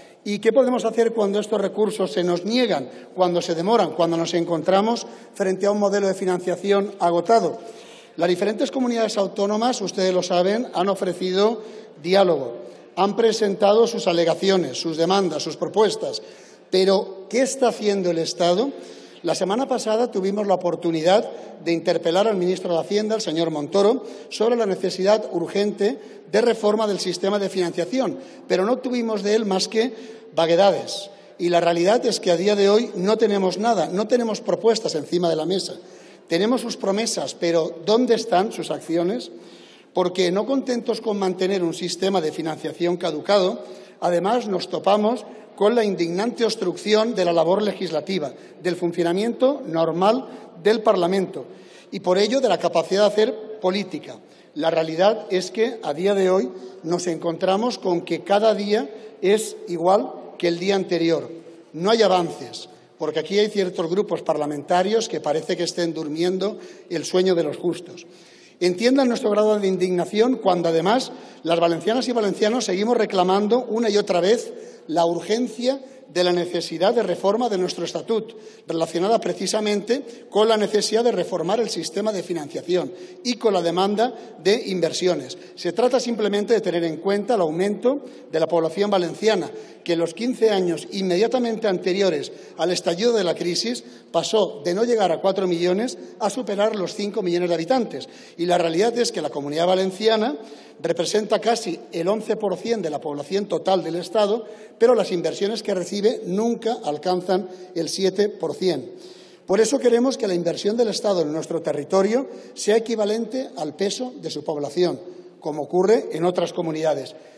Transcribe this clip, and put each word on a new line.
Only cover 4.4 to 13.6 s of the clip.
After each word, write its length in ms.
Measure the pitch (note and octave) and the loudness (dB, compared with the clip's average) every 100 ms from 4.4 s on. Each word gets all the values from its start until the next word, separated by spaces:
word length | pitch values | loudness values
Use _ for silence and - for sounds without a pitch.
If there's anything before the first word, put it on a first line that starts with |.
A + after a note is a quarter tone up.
| E3 E3 D#3+ F#3+ G#3+ A#3 - - - | 0 0 2 2 2 -2 -6 -16 -14
frente 320 | - F#3+ F#3+ G3+ | -4 -2 0 0
a 40 | |
un 80 | G#3 | 2
modelo 300 | G3+ G3+ G3 | 2 2 0
de 60 | |
financiación 800 | F#3+ F#3 F3+ F#3 E3+ G3+ G3+ G3+ - | 0 -2 -2 -2 -4 2 2 0 0
agotado? 600 | F3 E3+ E3+ A3+ E3+ A#2+ - - - - - - | 2 2 4 4 4 -2 -12 -18 -20 -20 -16 -2
Las 100 | F3 | 0
diferentes 420 | F3 G3+ G#3+ C#4+ | 2 0 0 -2
comunidades 460 | C4+ B3 A#3 G#3+ G#3+ | 0 0 0 0 0
autónomas, 640 | F#3+ - G3+ G#3+ A#3+ B3 | -2 0 0 0 0 0
ustedes 320 | F#3 F#3+ F#3+ | -4 0 2
lo 100 | F3+ | 2
saben, 440 | F3 F3+ F#3+ A3 B3 | 2 2 2 0 -2
han 160 | - G3 | -2 0
ofrecido 720 | F#3+ F#3 F3 F#3 F#3 G#3+ A#3 - - - - | 0 -2 -2 -2 2 2 2 -8 -16 -20 -10
diálogo, 540 | D#3+ G3 F#3 D3+ B2 - - - - - | 2 4 6 2 -2 -10 -14 -20 -8 0
han 200 | G3 G#3 | 0 4
presentado 680 | A#3 A3 G#3 F#3+ | 2 2 0 4